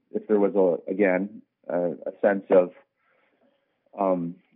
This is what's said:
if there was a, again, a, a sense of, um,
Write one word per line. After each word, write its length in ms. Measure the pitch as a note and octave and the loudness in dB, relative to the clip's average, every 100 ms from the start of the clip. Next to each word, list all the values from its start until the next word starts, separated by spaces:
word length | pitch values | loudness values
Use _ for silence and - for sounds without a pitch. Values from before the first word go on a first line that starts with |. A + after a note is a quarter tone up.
| _ | _
if 160 | G#2+ - | -8 -2
there 120 | G#2 | 0
was 140 | G2 G2 | 2 2
a, 360 | F#2 E2 - | 2 0 -4
again, 500 | F#2+ G2 F#2 G2+ - - _ - | -2 0 0 -4 -12 -20 _ -8
a, 240 | F2 F2 | -4 -4
a 200 | - - - | -6 -12 -2
sense 240 | G#2+ G2 - | 0 0 2
of, 220 | F#2+ F2 - _ _ _ _ _ _ _ _ _ _ _ G2+ | 4 4 -2 _ _ _ _ _ _ _ _ _ _ _ -4
um, 360 | F#2+ F2 E2+ - _ | -2 -2 -4 -10 _